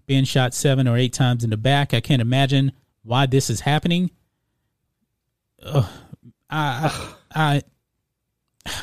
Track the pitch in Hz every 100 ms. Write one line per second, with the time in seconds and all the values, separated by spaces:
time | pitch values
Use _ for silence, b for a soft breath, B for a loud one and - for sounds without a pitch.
0 | - 135 135 139 127 - 147 135 127 117
1 | 127 - 131 123 117 107 123 143 139 117
2 | - 135 117 131 139 139 135 - _ _
3 | 113 123 139 135 - - - 151 180 170
4 | 180 - _ _ _ _ _ _ _ _
5 | _ _ _ _ _ _ - - 104 B
6 | B - 120 - _ 151 147 123 156 -
7 | - - _ 156 156 143 - _ _ _
8 | _ _ _ _ _ _ - B